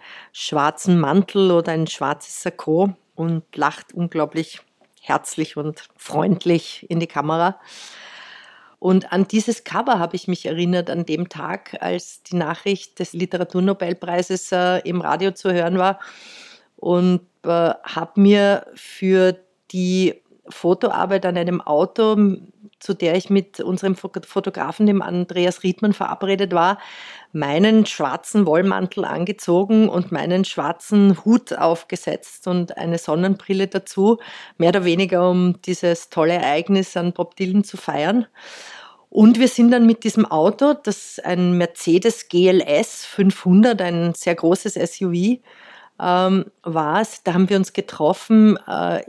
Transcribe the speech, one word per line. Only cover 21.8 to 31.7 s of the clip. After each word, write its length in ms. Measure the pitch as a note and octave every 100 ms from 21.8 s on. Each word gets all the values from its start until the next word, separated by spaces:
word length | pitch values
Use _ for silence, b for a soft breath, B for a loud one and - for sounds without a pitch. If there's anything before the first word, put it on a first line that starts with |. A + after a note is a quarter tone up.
| F3 - A3 G#3 G3+ F#3+ - _ - _
zu 140 | -
der 220 | F3+ E3+ F3+
ich 160 | -
mit 280 | G3 F3+ -
unserem 340 | - F#3 F#3+ F#3
Fo-, 160 | - F#3
Fotografen, 600 | - G3 - - D#3 E3+ G#3
dem 160 | G3
Andreas 640 | - F3+ F3 F3+ F3+ F3
Riedmann, 300 | F#3+ F3+ G#3+
verabredet 600 | G3 F#3+ - G3 F#3+ G3
war, 240 | F3 F3 G3+ B B B B B
meinen 560 | D#3 C#3+ D3+ G#3 A3 G#3
schwarzen 580 | - C#3 C3 - G#3+ F3+
Wollmantel 600 | D#3+ F#3+ F#3+ F#3 - F3
angezogen 840 | D#3 F#3 G3+ - F3 G3+ A3 A3
und 220 | F3+ F3
meinen 340 | D#3 D#3 F#3 F#3+
schwarzen 800 | - C#3+ E3+ - G#3 G3+ E3+ G#3+
Hut 320 | A#3 - -
aufgesetzt 880 | E3